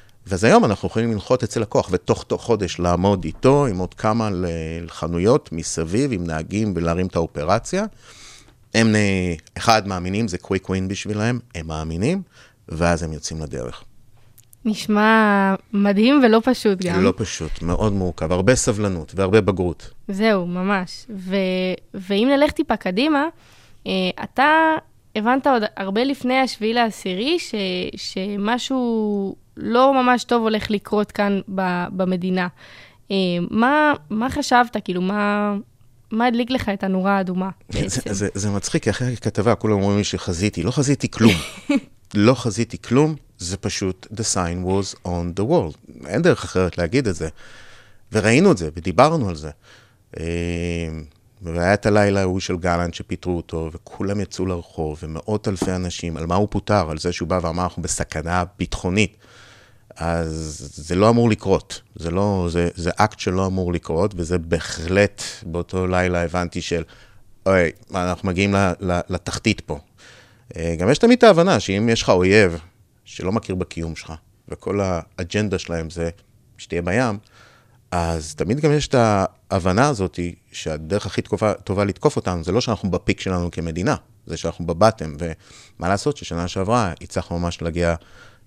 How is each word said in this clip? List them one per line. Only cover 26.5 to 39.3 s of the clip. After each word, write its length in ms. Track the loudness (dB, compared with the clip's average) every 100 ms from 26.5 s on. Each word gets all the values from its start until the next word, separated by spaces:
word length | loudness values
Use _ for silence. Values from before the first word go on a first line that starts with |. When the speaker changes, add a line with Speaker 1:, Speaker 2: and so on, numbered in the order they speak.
| -2 -2
Speaker 2:
לעשירי 640 | 0 0 -2 -6 -4 -2 -2
ש-, 160 | -2 -4 -4 -4 -6 -8
שמשהו 1400 | -10 -6 -6 -4 -2 -2 -2 -2 0 0 0 -2 -4 -8 _ -10
לא 460 | 0 4 4 4
ממש 220 | 4 2
טוב 180 | 2 0
הולך 280 | 2 0 0
לקרות 420 | -4 0 0 0
כאן 280 | 0 0 0 -4
ב-, 300 | -4 -2 -2 -4
במדינה. 560 | -2 0 0 0 -2 -2 -6 -20 -20 -20 _ -4
אה, 60 | 0 0 0 -2
מה... 420 | 2 4 4 4 2 -2
מה 200 | -4 -2
חשבת? 460 | -2 2 4 4 0
כאילו, 180 | -4 -2
מה, 520 | 0 0 0 0 0 -2 -6 _ -20 _ -6
מה 160 | 0 2
הדליק 240 | 2 0
לך 180 | -2 -2
את 160 | -4
הנורה 320 | 0 0 2 0
האדומה 340 | 0 -2 -4
Speaker 1:
<laughs> 40 | -8 -8
זה, 120 | -4
Speaker 2:
בעצם? 320 | -4 -4 -4
Speaker 1:
זה, 160 | -2 -2
זה 160 | -2 -2
מצחיק, 320 | -2 -2 -2
כי 60 | 0
אחרי 220 | -2 -2
הכתבה 420 | -4 -4